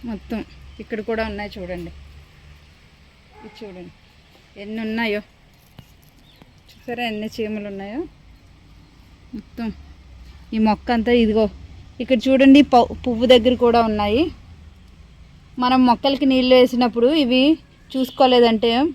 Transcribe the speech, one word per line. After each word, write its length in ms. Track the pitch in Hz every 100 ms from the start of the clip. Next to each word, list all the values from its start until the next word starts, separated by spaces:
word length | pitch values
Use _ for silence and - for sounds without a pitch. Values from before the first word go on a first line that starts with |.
| 240
మొత్తం 300 | 208 - 220 - - - -
ఇక్కడ 160 | 220 220 214
కూడా 140 | 226 220
ఉన్నాయి 220 | 202 208 202
చూడండి, 360 | 180 180 170 - - - - - - - - _ _ _ _ _ _ 427
ఇది 120 | 214 -
చూడండి 320 | 214 180 175 - _ _ _ _ _ -
ఎన్ని 180 | 202 220 220
ఉన్నాయో, 360 | 220 233 208 - _ _ _ _ - _ _ _ _ _ _ - _ _
చూసారా 320 | - - 240 240
ఎన్ని 160 | 214 214 -
చీమలు 320 | 214 214 208
ఉన్నాయో. 280 | 196 196 240 339 _ - - - - - - - - - - -
మొత్తం 340 | 226 - - 226 185 - - - - - - - 220
ఈ 40 | 220
మొక్క 200 | 202 - 240
అంతా 140 | 220 240
ఇదిగో 220 | 220 214 214 - - - - -
ఇక్కడ 140 | 233 254 262
చూడండి, 340 | 262 269 269 277
పౌ-, 200 | 247 - -
పువ్వు 220 | - 226 240
దగ్గర 200 | 247 233 247 240
కూడా 160 | 233 226
ఉన్నాయి. 340 | 208 208 226 330 - - - - - - - - - - - - -
మనం 160 | 247 254 254
మొక్కలకి 380 | 226 277 269 277
నీళ్ళు 220 | 262 254 254
వేసినప్పుడు 500 | 247 240 247 226 247 320
ఇవి 180 | 262 254 277 320 - _ -
చూసుకోలేదంటే 800 | 262 254 - 262 247 233 220 233 233 311